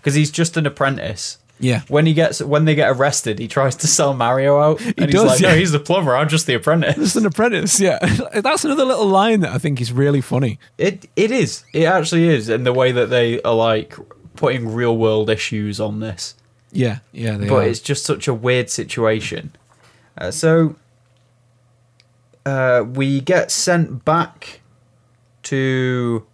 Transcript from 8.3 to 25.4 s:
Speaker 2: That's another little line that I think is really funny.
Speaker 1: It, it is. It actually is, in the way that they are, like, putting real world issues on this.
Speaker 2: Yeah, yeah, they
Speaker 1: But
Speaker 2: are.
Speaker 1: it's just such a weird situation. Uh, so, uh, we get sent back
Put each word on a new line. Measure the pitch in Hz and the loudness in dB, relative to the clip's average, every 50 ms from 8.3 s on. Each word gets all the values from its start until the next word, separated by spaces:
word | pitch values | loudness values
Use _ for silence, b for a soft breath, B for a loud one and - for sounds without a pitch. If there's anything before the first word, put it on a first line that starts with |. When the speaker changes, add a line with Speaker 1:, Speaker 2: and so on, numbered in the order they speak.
| - | -4
Speaker 2:
That's | 214 202 254 311 302 - | -2 -2 0 -2 0 0
another | 311 277 311 269 | -2 0 0 0
little | 262 262 - 220 196 | 0 0 0 2 2
line | 190 190 202 226 226 208 | 2 4 4 4 2 2
that | 175 127 | 0 0
I | 90 127 | -2 -4
think | - 156 143 123 | -2 -2 -2 -2
is | 123 113 | -4 -4
really | 123 127 139 143 143 139 | 0 0 2 2 2 0
funny. | 127 - - 123 139 120 104 b b b b - | -2 -2 -2 -2 -2 -2 -4 b b b b -2
Speaker 1:
It, | - 190 202 196 - - _ | -2 -2 -2 -4 -16 -10 _
it | - 196 220 | -2 0 0
is. | 254 262 180 120 - - _ _ - | 2 0 -2 -2 -4 -10 _ _ -2
It | 147 165 | 0 2
actually | 160 185 185 156 160 - 170 165 170 | 2 2 0 0 0 0 2 2 4
is, | 156 127 107 113 | 2 0 0 -2
in | 110 117 123 | -2 0 0
the | 127 | 0
way | 123 131 131 127 | 2 2 2 2
that | 127 123 120 104 | 2 2 0 2
they | 127 123 120 117 117 120 | 2 2 2 2 0 -2
are, | - 110 117 | 0 0 2
like, | 113 113 113 110 107 107 - - - - - - _ _ - _ | 2 2 2 2 0 -2 -8 -16 -20 -20 -20 -20 _ _ -20 _
putting | - - - 127 131 117 113 | -2 -2 -2 -2 -2 -6 -6
real | 110 117 123 120 117 | -4 -2 0 0 0
world | 113 113 110 110 110 107 107 | 2 2 2 2 2 0 0
issues | 110 107 - - - 107 104 104 101 104 | -2 -2 -2 -6 -6 -6 -6 -6 -6 -6
on | 107 107 104 107 | -6 -6 -6 -8
this. | 110 110 98 - - - - _ _ _ _ _ _ _ | -8 -10 -10 -12 -12 -16 -16 _ _ _ _ _ _ _
Speaker 2:
Yeah, | - - 127 120 104 127 _ _ | -4 -2 -2 -2 -2 -6 _ _
yeah, | _ - 117 113 107 | _ -8 -6 -6 -4
they | 104 101 101 | -4 -2 0
Speaker 1:
But | 135 | 0
Speaker 2:
are. | 127 - 113 | 2 2 0
Speaker 1:
it's | 117 - | -2 -4
just | - - 143 - - | -4 -6 -6 -4 -2
such | - 143 - - | -4 -4 -4 -2
a | - | -6
weird | 127 113 110 123 123 123 123 - | -4 -2 0 0 0 0 0 -4
situation. | - - 113 - - - 113 110 110 110 104 - - - 78 73 _ _ _ _ b b b b b b b b b | -6 -8 -8 -8 -4 -2 0 0 0 0 -4 -8 -10 -10 -12 -14 _ _ _ _ b b b b b b b b b
Uh, | - - 90 | -12 -10 -8
so, | - - - 160 160 165 165 151 156 _ _ _ _ _ _ _ _ _ _ _ _ _ _ _ _ _ _ _ _ _ _ _ _ _ _ _ _ _ _ _ _ _ _ | -6 -2 0 2 4 4 4 2 0 _ _ _ _ _ _ _ _ _ _ _ _ _ _ _ _ _ _ _ _ _ _ _ _ _ _ _ _ _ _ _ _ _ _
uh, | 139 139 135 131 131 123 123 107 | -4 -2 0 2 2 2 2 0
we | 117 127 135 135 135 139 139 | -2 -4 -2 -2 0 0 -2
get | 131 - 185 175 - - | 0 2 0 0 2 0
sent | - - - - 175 170 160 - 131 120 _ | -4 -4 0 0 2 2 2 0 -2 -6 _
back | - 156 170 156 - - - - - - - _ _ _ _ _ _ _ _ _ _ _ _ _ _ _ _ | 0 0 0 0 -4 -8 -20 -20 -20 -20 -20 _ _ _ _ _ _ _ _ _ _ _ _ _ _ _ _